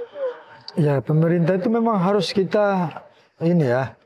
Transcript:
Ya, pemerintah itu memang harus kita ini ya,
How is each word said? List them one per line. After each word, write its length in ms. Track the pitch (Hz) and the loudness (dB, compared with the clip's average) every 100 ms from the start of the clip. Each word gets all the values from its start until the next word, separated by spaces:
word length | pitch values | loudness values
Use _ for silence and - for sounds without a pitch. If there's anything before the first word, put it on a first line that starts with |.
| 480 587 523 - - - - | -12 -8 -8 -8 -16 -20 -10
Ya, 260 | - 147 135 | -2 0 0
pemerintah 560 | - 156 165 175 165 185 | 0 2 2 2 0 0
itu 120 | 220 | 0
memang 280 | 233 226 208 | 0 0 0
harus 340 | 175 202 - | 2 0 0
kita 600 | 202 180 214 202 190 160 - - _ _ - | -2 0 0 0 0 -4 -8 -18 _ _ -4
ini 240 | 165 175 135 | 0 2 2
ya, 300 | 123 131 - | 0 -2 -8